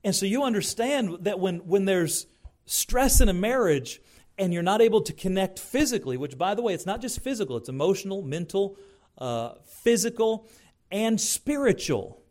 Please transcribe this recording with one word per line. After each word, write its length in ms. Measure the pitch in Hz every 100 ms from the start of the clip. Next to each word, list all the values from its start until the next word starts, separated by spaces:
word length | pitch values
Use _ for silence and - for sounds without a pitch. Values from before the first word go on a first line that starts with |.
And 120 | 202 185
so 100 | 196
you 180 | 240
understand 720 | 277 214 - - 240 285 208 175
that 180 | 185 190
when, 200 | 185 175
when 260 | 180 196 196
there's 420 | 185 165 - - _ - _ -
stress 560 | - - 247 262 -
in 80 | 214
a 40 |
marriage 680 | 180 214 262 196 143 123 - _ - _ -
and 140 | 185
you're 120 | 175
not 180 | 170 214
able 200 | 226 208
to 120 | -
connect 460 | - 185 190 190 -
physically, 580 | - 254 294 220 135 127
which, 200 | 139 131
by 180 | 180 208
the 60 |
way, 120 | 233
it's 140 | 170 180
not 140 | 226
just 200 | 240 -
physical, 340 | 262 226 170 120
it's 140 | 120
emotional, 520 | 131 165 190 196 196
mental, 560 | 151 156 175 196 196 196 - _ _ _
uh, 340 | 127 117 117 - -
physical, 840 | - 233 233 220 233 220 220 - - _ _ _
and 300 | 202 220 220
spiritual. 1000 | - - - 294 269 - - 120 92 - _